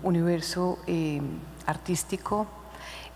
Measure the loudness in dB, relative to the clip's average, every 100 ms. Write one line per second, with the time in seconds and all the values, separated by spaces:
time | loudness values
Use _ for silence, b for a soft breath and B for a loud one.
0 | 4 6 6 4 2 0 2 0 0 0
1 | 2 0 -2 -4 -10 -6 -2 -2 0 0
2 | 0 -4 0 0 0 -6 -14 B B B
3 | B